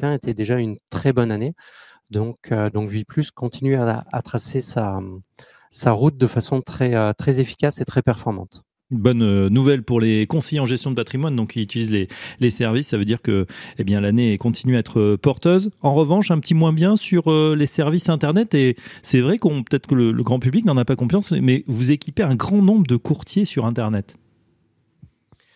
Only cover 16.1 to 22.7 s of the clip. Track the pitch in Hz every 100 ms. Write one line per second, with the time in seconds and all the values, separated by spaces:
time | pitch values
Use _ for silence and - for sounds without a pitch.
16.1 | 185 202 165 - 165 160 156 180 214 -
17.1 | 175 160 156 156 151 143 - 151 170 -
18.1 | 160 147 175 226 147 131 117 - - -
19.1 | 131 127 220 185 147 117 139 - 131 117
20.1 | 117 117 127 123 165 226 135 117 131 123
21.1 | 180 196 151 127 131 - 117 127 147 -
22.1 | 147 180 123 - 202 196